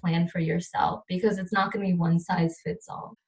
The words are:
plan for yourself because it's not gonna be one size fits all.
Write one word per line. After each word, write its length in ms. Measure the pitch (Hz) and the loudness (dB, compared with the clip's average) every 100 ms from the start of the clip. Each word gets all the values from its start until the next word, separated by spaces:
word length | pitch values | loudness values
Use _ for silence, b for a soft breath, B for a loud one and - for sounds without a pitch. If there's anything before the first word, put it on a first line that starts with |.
plan 260 | 175 165 170 | 0 2 0
for 120 | 175 | 0
yourself 640 | 165 175 - - - - - | 0 0 -2 0 0 0 -6
because 300 | 185 214 190 | 0 0 0
it's 160 | 185 | 0
not 180 | 196 202 | 0 0
gonna 140 | 214 196 | 0 0
be 80 | |
one 260 | 175 170 170 | 2 4 2
size 380 | 170 180 165 - | 2 0 0 -2
fits 240 | - - - | -8 -8 -10
all. 260 | - - - | -14 -14 -18